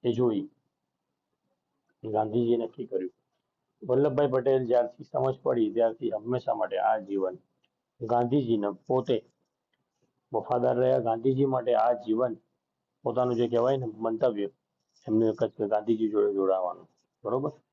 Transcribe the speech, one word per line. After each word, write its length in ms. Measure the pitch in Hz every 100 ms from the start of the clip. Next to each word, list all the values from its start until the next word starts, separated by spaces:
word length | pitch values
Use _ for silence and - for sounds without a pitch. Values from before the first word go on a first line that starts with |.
એ 80 | 123
જોઈ 360 | 113 123 104 98 _ _ _ _ _ _ _ _ _ _ _ _ _ _ _
ગાંધીજીએ 540 | 110 107 110 113 117 120
નક્કી 300 | 113 - 117
કર્યું. 280 | 92 92 _ _ _ _ _ _ _
વલ્લભભાઈ 500 | 170 127 147 135 143
પટેલ 340 | 131 131 135 123
જ્યારથી 380 | 120 123 -
સમજ 320 | - 131 131 131
પડી 320 | - 123 107
ત્યારથી 360 | 117 113 113 113
હંમેશા 440 | 104 110 123 -
માટે 240 | 107 101 95
આ 200 | 107 110
જીવન 380 | 95 98 92 92 _ _ _ _ _ _
ગાંધીજીને 680 | 113 120 120 143 123 113 101 95 _
પોતે 300 | 131 131 117 - _ _ _ _ _ _ _ _ _ _
વફાદાર 440 | 110 - 123 123 123
રહ્યા. 220 | 127 131
ગાંધીજી 460 | 117 113 123 131
માટે 300 | 139 131 120
આ 180 | 117 113
જીવન 440 | 120 113 110 127 113 _ _ _ _ _ _
પોતાનું 320 | 120 120 127
જે 140 | 117 120
કહેવાય 280 | 117 123 135
ને 100 | 120
મંતવ્ય 640 | 110 113 113 131 104 101 _ _ _ _ _ -
એમનું 220 | 110 110
એક 140 | 110
જ 60 | 110
કે 140 | - 104
ગાંધીજી 400 | 107 110 110 110
જોડે 260 | 107 104
જોડાવાનું. 540 | 98 95 92 90 87 87 _ _ _
બરોબર? 280 | 107 123 147 - _